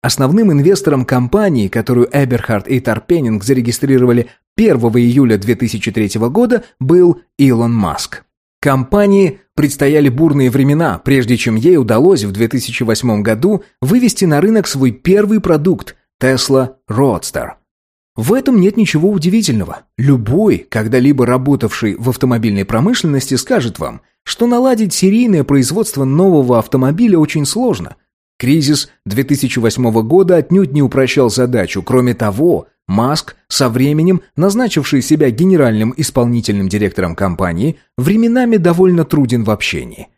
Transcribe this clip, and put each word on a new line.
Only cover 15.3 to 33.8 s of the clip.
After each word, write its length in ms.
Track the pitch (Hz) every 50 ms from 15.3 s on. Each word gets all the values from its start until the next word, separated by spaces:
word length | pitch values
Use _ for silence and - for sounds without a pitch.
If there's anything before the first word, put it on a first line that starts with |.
| 220 220
продукт – 560 | - 175 190 147 147 190 170 - - - - _ _ _ _ _
Tesla 520 | - 131 131 127 - - 139 131 131 127 - _ _ _
Roadster. 640 | 107 113 - 135 104 85 - - - 67 62 - - _ _ _ _ _ _ _ _ _ _ _ _
В 180 | - 110 135 220
этом 260 | 269 262 277 254 208
нет 180 | 175 202 208
ничего 320 | 226 214 - - 151 165 202
удивительного. 720 | 208 185 147 175 190 233 214 - 123 107 90 87 - - _ _ _
Любой, 680 | - 127 139 139 123 107 101 127 180 220 208 110 87 - _
когда-либо 560 | - 113 107 107 117 127 123 143 143 127 123
работавший 680 | 113 127 127 127 143 139 131 - 107 - - - 107 95
в 140 | - 113 127
автомобильной 540 | 120 - - 127 123 117 110 113 101 101 98
промышленности, 720 | - 117 110 139 208 247 - - 160 143 135 - - 139
скажет 440 | 120 - - 262 208 123 113 - -
вам, 220 | 78 67 - - _ _ _ _ _
что 240 | - - - 233
наладить 460 | 240 240 240 254 262 254 220 220 185 -
серийное 500 | - - 190 202 233 247 233 196 156 135
производство 600 | - 139 139 127 123 151 214 214 - - 139 135
нового 560 | 131 135 156 190 196 175 147 131 123 123 120
автомобиля 580 | 131 - - 131 131 131 147 175 247 226 190
очень 280 | 165 151 143 - 151 147
сложно. 500 | - - 220 254 247 165 98 85 - - _ _ _ _ _ _ _ _ _
Кризис 500 | - 120 147 160 143 135 151 139 - _ _ _ _
две 180 | - 101 120 135
тысячи 360 | 131 - 135 - 123 - 127
восьмого 420 | 113 113 - - 127 117 110 113
года 360 | 110 113 151 190 190 180 180
отнюдь 340 | 165 139 - 175 196 196 139
не 100 | 135 147
упрощал 480 | 139 123 - 135 135 127 - 143 131 117
задачу. 520 | 104 127 127 123 127 113 92 85 - 98
Кроме 320 | 87 - 127 127 123 123 113
того, 540 | - 113 104 95 110 151 175 156 82 - _ _ _ _
Маск, 480 | - 92 104 117 131 151 156 - - - _ _
со 220 | _ - - 135 123
временем 520 | 110 127